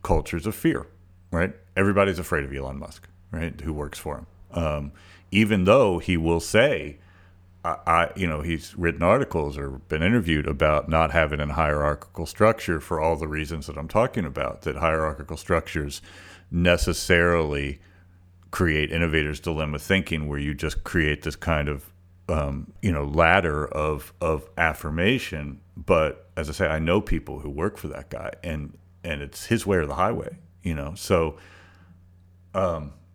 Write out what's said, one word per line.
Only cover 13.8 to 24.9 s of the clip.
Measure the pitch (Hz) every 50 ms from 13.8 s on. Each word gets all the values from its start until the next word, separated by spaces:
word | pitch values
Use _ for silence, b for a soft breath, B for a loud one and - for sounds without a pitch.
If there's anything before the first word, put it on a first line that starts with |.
| 78 80
talking | - 110 120 127 - 113 85
about, | 69 65 - 67 62 - -
that | - 80 67
hierarchical | 71 82 80 80 78 78 76 73 71 73 - 80 -
structures | - - 90 82 - - - 80 73 71 - - B B B B B B B B B B
necessarily | - 85 87 87 87 85 - 90 82 - - - 90 85 85 87 87 85 78 73 73 71 69 69 67 - b b b b b b b b b - _ - - -
create | - - 92 82 76 76 76 -
innovator's | - 85 85 80 76 78 73 73 73 -
dilemma | - 87 78 76 78 73 73 71
thinking | - - 98 95 82 - 82 78 76 73
where | 73 71
you | 71 76 73
just | - 80 76 - - -
create | - - 87 76 76 73 -
this | - 76 73
kind | - - 85 80 76 73 73
of, | 73 65 - - - - - - - - - -
um, | 85 76 71 71 69 69 71 - - -
you | - 98
know, | 80 73 71
ladder | 71 73 82 82 82 92 98 87 80 73 76 73 -
of, | - 78 76 78 76 69 - - - -
of | 87 85 80 69 - - - 85
affirmation. | 82 78 76 - - 76